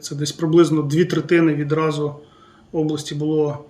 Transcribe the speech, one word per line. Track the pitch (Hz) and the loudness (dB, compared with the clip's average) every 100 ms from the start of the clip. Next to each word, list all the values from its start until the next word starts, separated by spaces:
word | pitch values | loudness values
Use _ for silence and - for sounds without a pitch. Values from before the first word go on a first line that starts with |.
Це | - | -12
десь | 143 147 | -6 -6
приблизно | - 165 170 156 156 | -4 2 6 6 4
дві | 147 156 | 0 2
третини | 180 156 - 170 160 | 2 0 2 2 4
відразу | 147 143 156 156 147 147 - - _ - - - | 0 -2 -2 -2 -2 -4 -8 -20 _ -20 -20 -10
області | 165 156 151 - | -4 -2 -4 -6
було | 147 151 156 147 117 - | -4 -2 0 0 -4 -14